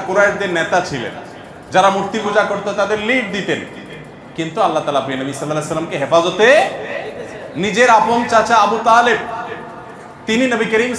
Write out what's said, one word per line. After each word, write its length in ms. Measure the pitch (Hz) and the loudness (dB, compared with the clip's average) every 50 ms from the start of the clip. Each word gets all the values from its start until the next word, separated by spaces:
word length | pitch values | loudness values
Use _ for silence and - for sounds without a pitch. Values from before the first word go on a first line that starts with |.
| - | 0
কুরাইশদের 440 | 185 185 202 202 202 - - 202 185 170 165 | 0 2 4 4 4 2 0 -4 -2 -2 -2
নেতা 200 | 160 - 196 180 175 - | 0 0 0 0 0 -2
ছিলেন, 240 | 147 127 110 95 - - - - - - - - - - - - 170 | -4 -6 -6 -8 -8 -12 -14 -16 -16 -18 -18 -18 -20 -20 -8 0 2
যারা 160 | 180 190 196 190 | 4 4 4 4
মূর্তি 220 | 196 - - 220 220 202 | 0 -2 -2 -4 -4 -2
পূজা 180 | 214 208 214 202 214 | 0 2 2 2 0
করত 180 | 202 180 - 214 190 208 | -2 -4 -4 -4 -2 -2
তাদের 200 | 196 190 214 208 208 220 | -2 0 -2 -2 0 0
লিড 160 | 262 254 226 190 185 | 0 0 -2 -2 -4
দিতেন, 240 | 202 170 170 147 104 90 - - - - - - - - - - - - - - | -4 -2 -2 -4 -4 -6 -10 -14 -16 -16 -16 -16 -16 -16 -18 -18 -20 -20 -12 -8
কিন্তু 220 | - 160 160 160 226 196 | -8 -8 -4 -2 0 0
আল্লাহ 180 | 170 160 151 - | 2 0 0 -2
তাআলা 180 | 147 139 135 127 | 0 -2 -2 -2
প্রিয় 140 | 131 135 131 | -2 -4 -4
নবী 100 | 135 139 | -6 -6
সাল্লাল্লাহু 300 | 131 - 151 147 151 156 | -6 -6 -6 -4 -4 -4
আলাইহি 120 | 147 - 160 | -4 -4 -4
সাল্লামকে 240 | 160 165 - 185 143 | -4 -4 -4 -4 -4
হেফাজতে, 480 | 139 123 160 170 170 180 170 185 214 240 285 320 - - - - - - - - - - - - - - - - - - - 139 190 | 0 2 4 4 4 2 2 4 6 6 6 6 4 2 -2 -6 -8 -8 -8 -8 -8 -10 -10 -12 -12 -12 -12 -14 -14 -10 -6 -4 -4
নিজের 260 | 214 185 226 254 240 226 214 | 0 2 4 6 6 6 6
আপন 200 | - 226 240 240 240 - | 4 4 2 0 0 2
চাচা 240 | 233 220 214 - 233 214 208 | 2 2 4 4 4 4 4
আবু 120 | 226 233 220 - | 4 2 2 2
তালেব, 320 | 233 226 240 240 240 220 - - - - - - - - - - - - - - - - - - - - - - | 4 4 6 6 4 2 0 -2 -6 -8 -8 -8 -8 -10 -12 -14 -14 -16 -16 -16 -18 -18 -18 -18 -18 -20 -10 -4
তিনি 160 | - 220 240 262 254 240 | -2 0 2 2 2 0
নবী 120 | 214 220 - 220 | 0 0 0 2
করিম 200 | 220 240 254 240 | 2 2 0 -2